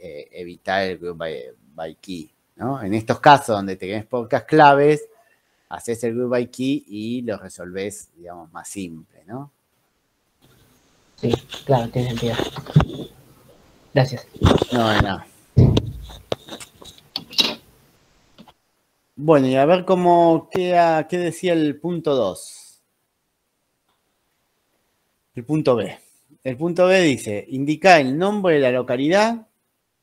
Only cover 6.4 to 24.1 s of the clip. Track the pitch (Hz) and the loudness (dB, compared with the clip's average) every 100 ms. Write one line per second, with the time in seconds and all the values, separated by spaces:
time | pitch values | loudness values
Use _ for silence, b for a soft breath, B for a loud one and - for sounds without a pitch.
6.4 | 123 - 131 143 - 104 110 127 120 98 | -4 -6 -4 -4 -6 -10 -8 -6 -6 -10
7.4 | 92 - 90 92 101 101 - 82 87 87 | -12 -16 -12 -8 -8 -10 -20 _ -20 -18
8.4 | 85 85 - 101 90 82 82 _ - 123 | -18 -18 -14 -12 -12 -14 -20 _ -16 -16
9.4 | 143 _ _ _ _ _ _ _ _ _ | -16 _ _ _ _ _ _ _ _ _
10.4 | _ _ _ _ _ _ _ _ 120 117 | _ _ _ _ _ _ _ _ -2 -2
11.4 | - - - 131 117 127 123 117 117 113 | -4 -14 0 0 0 -4 -4 -4 -4 -4
12.4 | - - - - - - - - _ _ | -6 -10 2 4 4 -4 -16 -18 _ _
13.4 | _ _ _ _ _ 139 127 120 - - | _ _ _ _ _ 0 0 -4 -14 0
14.4 | - - - 127 110 104 101 92 - _ | 2 2 0 0 2 0 -2 -4 -10 _
15.4 | _ - - - - - - - _ - | _ 4 4 4 -2 -12 -16 -20 _ -12
16.4 | - - - _ - - _ - - - | -10 -18 -18 _ -20 -20 _ -18 -8 -4
17.4 | - - _ _ _ _ _ _ _ _ | -4 -6 _ _ _ _ _ _ _ _
18.4 | - _ _ _ _ _ _ - 151 151 | -20 _ _ _ _ _ _ -6 2 4
19.4 | 131 131 143 185 180 185 175 175 170 160 | 4 2 2 2 2 2 4 4 4 2
20.4 | - 190 180 170 170 160 151 180 175 156 | 0 -4 2 2 4 2 -2 -4 -4 -4
21.4 | 180 165 151 139 170 175 160 135 98 - | 0 0 0 -2 -6 -4 -2 0 0 -4
22.4 | - - - _ _ _ _ _ _ _ | -16 -20 -20 _ _ _ _ _ _ _
23.4 | _ _ _ _ _ _ _ | _ _ _ _ _ _ _